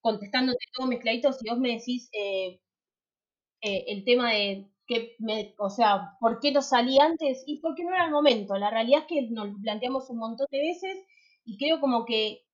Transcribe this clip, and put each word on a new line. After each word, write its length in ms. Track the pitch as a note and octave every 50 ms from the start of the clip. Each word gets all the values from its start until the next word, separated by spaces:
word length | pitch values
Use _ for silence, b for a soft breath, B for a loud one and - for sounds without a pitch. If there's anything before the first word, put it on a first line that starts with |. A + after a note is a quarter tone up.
contestándote 580 | _ A#3 G#3+ G3+ G3+ - - B3+ B3+ B3+ B3 - - _ _
todo 120 | - C4
mezcladito, 460 | C4 A#3+ A#3 - A3+ A3+ A#3 C4 C#4 C4
si 160 | - A#3 G#3+
vos 100 | A#3+ A#3+
me 120 | C4 B3
decís, 400 | A#3 A3+ A#3 - B3 B3 - _ -
eh, 480 | G#3+ G3+ G3+ G3 F#3+ F#3+ F#3 F#3 _ _ _ _ _ _ _ _ _ _ _ _ _ _ _ _ _ _ _ _ _ -
eh, 220 | G#3+ G3 F#3 - -
el 160 | G#3 G3 G3
tema 280 | B3 A#3+ B3 B3 A#3 A3
de 360 | G#3 G3+ G3+ F#3+ F#3+ - - _ _ _
que 300 | _ A#3+ A3+ G#3+ - - _
me, 360 | A3 A3 G#3+ A3 G#3 G#3 _ _
o 120 | G#3 G3
sea, 400 | G3 - A#3 G#3+ G3+ F#3+ F#3 - - _
¿por 180 | A#3 A3+ A3+ A#3
qué 120 | - D4 C4+
no 80 | C#4+
salí 380 | C4 - C4 A#3+ A#3+ B3+ C4+ C4+
antes? 420 | D4 D#4 E4 D#4+ D#4+ C#4 B3+ B3+ -
Y 140 | - D4 -
porque 220 | - E4 C#4+ - F4
no 100 | E4+ F#4
era 100 | F#4 F4
el 60 | D#4+
momento. 440 | D4+ D4 D4 D4 A#3+ A3 G3+ G3 G3
La 140 | G3 G3+ G#3
realidad 300 | A3 A3+ A3+ A#3+ C4+ D4+
es 60 | D4+
que 220 | - F4 D4+ C4 A3
nos 180 | A#3 A3 G#3 G3+
lo 60 | G3+ G3+ G3+
planteamos 480 | A3 G#3 G#3+ A#3+ B3 C4 C4 C4 -
un 80 | B3 A#3
montón 280 | A3+ A3+ A3+ A#3+ C4+ C#4+
de 80 | - C#4
veces 400 | D4 D#4+ F4 F4 F#4+ F#4+ F#4+ F#4+ F#4+ b b b b b b b b
y 100 | A#3 G3+
creo 240 | G3+ C4+ D4+ D#4+ D4+
como 240 | C#4 C4+ B3 A#3 A3+
que 380 | A#3 A#3 A3 G#3+ G#3+ - - _ _